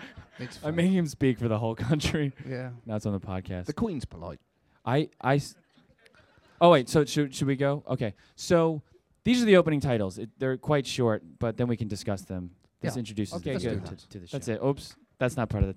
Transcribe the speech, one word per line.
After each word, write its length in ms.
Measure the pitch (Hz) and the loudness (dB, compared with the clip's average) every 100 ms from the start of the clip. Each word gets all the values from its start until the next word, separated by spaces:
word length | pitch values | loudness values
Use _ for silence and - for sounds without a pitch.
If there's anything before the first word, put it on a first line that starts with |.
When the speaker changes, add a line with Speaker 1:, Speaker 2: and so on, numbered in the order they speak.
| - - - - | -18 -20 -20 -14
Speaker 1:
It's 200 | 127 - | -14 -8
Speaker 2:
<laughs> 40 | |
I 40 | 151 | -4
Speaker 1:
fake. 80 | 165 | 2
Speaker 2:
made 140 | 180 | 4
him 140 | 190 160 | 4 2
speak 340 | - 135 120 | 2 2 2
for 80 | 117 | 0
the 100 | 107 | 0
whole 160 | 113 | 0
<laughs> 140 | 117 117 | -4 0
country. 440 | 156 - 160 143 - 127 | 0 0 0 -2 -4 -10
Speaker 1:
Yeah. 220 | 127 127 120 117 | -8 -10 -12 -6
Speaker 2:
Now 80 | |
it's 120 | 107 107 | -4 -2
on 60 | |
the 60 | 98 | -4
podcast. 440 | 95 95 92 90 90 | -4 -8 -6 -8 -6
Speaker 1:
The 60 | |
Queen's 320 | - 233 151 | -4 -2 -2
polite. 340 | - 85 82 73 _ _ _ _ | -8 -12 -14 -14 _ _ _ _
Speaker 2:
I, 260 | - 139 156 _ | -2 0 0 _
I 140 | 123 143 | 0 0
s-, 180 | - - _ _ _ _ _ _ _ _ _ _ | -2 -16 _ _ _ _ _ _ _ _ _ _
oh, 100 | 170 | 6
wait, 180 | 156 120 | 6 6
so 160 | 165 | 2
should, 300 | 147 151 143 | 2 0 -2
should 120 | 131 135 | -2 -2
we 100 | 135 | 0
go? 260 | 139 147 - | 0 -2 -4
Okay. 260 | 135 113 - _ - | -4 -4 -8 _ -16
So 460 | - 175 165 151 - _ _ _ | 2 4 4 0 -10 _ _ _
these 180 | 208 247 | 0 2
are 20 | |
the 120 | 226 185 | 8 8
opening 240 | 165 147 | 8 2
titles. 380 | 143 117 98 92 | 2 0 0 -4
It, 120 | 107 _ | -12 _
they're 180 | 131 131 | -4 -2
quite 300 | - 147 127 | 0 0 0
short, 360 | - 120 107 80 - | 0 2 2 -4 -6
but 180 | 117 110 | -4 0
then 100 | 123 | -2
we 80 | 113 | 0
can 100 | 107 | -4
discuss 340 | 101 - 98 | -6 -6 -6
them. 300 | 92 92 90 - _ _ | -6 -8 -8 -14 _ _
This 140 | 170 | -6
Speaker 1:
Yeah. 60 | 123 | -6
Speaker 2:
introduces 340 | 107 107 104 175 | -6 -6 -4 -6
Speaker 1:
Okay, 180 | 165 | -6
Speaker 2:
the 60 | 131 | -4
Speaker 1:
good. 240 | 120 104 87 | -4 -4 -8
Speaker 2:
to, 100 | - | -14
to, 120 | - | -16
to 100 | 98 | -18
the 60 | 87 | -12
Speaker 3:
That's 200 | 139 120 | -8 -6
Speaker 2:
show. 60 | |
Speaker 3:
it. 80 | 110 | -2
Oops. 320 | 131 139 - - _ _ | -2 -2 -8 -20 _ _
Speaker 2:
That's 180 | 127 - | -2 0
not 140 | 113 | -4
part 120 | 104 | 0
of 60 | |
the 60 | 98 | 0